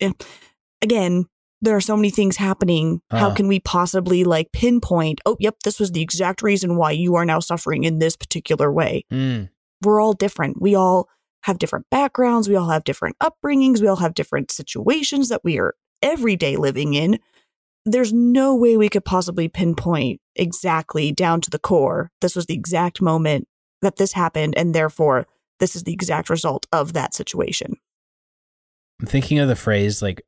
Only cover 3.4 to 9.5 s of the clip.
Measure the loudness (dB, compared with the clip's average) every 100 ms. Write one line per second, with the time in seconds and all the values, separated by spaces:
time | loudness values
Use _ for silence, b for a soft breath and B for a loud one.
3.4 | 0 0 0 -2 0 0 2 2 4 2
4.4 | 0 0 2 2 2 0 0 -2 -4 0
5.4 | -2 -2 -4 -2 -2 -2 -4 -2 -4 -2
6.4 | 0 0 0 0 0 0 0 2 2 0
7.4 | -2 -4 -4 -2 -2 0 0 -2 -8 -10
8.4 | -2 0 2 0 -2 -4 -6 -4 -4 -4
9.4 | -8